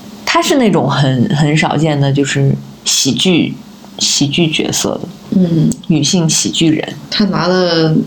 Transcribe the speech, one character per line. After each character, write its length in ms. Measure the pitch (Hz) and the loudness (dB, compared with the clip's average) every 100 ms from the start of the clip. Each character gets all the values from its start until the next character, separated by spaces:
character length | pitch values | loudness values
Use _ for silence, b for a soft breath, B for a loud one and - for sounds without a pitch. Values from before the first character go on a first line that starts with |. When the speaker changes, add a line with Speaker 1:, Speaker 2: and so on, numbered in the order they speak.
| - - - | -20 -12 -4
Speaker 1:
她 160 | 330 | 0
是 160 | 330 285 | 2 2
那 140 | 226 | 2
种 180 | 160 139 | 2 2
很， 460 | 135 139 127 - 143 | 0 2 2 2 2
很 200 | 147 156 | 2 2
少 180 | 156 143 | 2 0
见 240 | 156 143 | 0 2
的， 120 | 139 | 2
就 120 | 139 | 0
是 320 | 139 139 139 135 - - - | 0 0 0 0 -4 -10 -4
喜 260 | - 135 | -2 0
剧， 420 | 120 185 160 - - - - - - | 0 2 2 0 -6 -16 -20 -18 -6
喜 280 | - - 139 | -4 0 0
剧 220 | 156 156 | 0 0
角 220 | - - | 0 -2
色 180 | - - | -2 -4
的。 120 | - - - - | -4 -8 -14 -2
Speaker 2:
嗯。 380 | 196 170 165 156 - - | 0 2 2 0 0 0
Speaker 1:
女 140 | 151 | 0
性 260 | 143 180 160 | 2 0 0
喜 200 | - 185 | 0 -2
剧 200 | - 165 | 0 2
人。 220 | - - - - | 0 -2 -10 -6
Speaker 2:
她 160 | - 196 | -2 0
拿 220 | 156 170 | 0 0
的 460 | 185 175 165 160 160 | 2 2 2 2 0